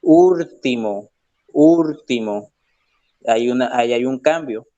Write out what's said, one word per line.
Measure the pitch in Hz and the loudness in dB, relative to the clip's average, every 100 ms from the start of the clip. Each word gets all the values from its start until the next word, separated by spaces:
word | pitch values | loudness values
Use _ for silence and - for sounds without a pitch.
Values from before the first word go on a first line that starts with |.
Último, | - 160 185 175 170 - 139 120 110 101 107 _ _ _ _ | 4 4 4 2 -6 -8 -6 -4 -4 -8 -12 _ _ _ _
último. | 147 151 170 156 147 _ 123 107 104 104 _ _ _ _ _ _ _ | 2 4 4 0 -6 _ -4 -4 -8 -12 _ _ _ _ _ _ _
Hay | - 113 120 | -2 0 0
una, | 123 123 | -2 -2
ahí | 120 120 | -2 -2
hay | 120 | -2
un | 127 131 | -4 -2
cambio. | 151 165 147 110 - | -2 -4 -6 -12 -12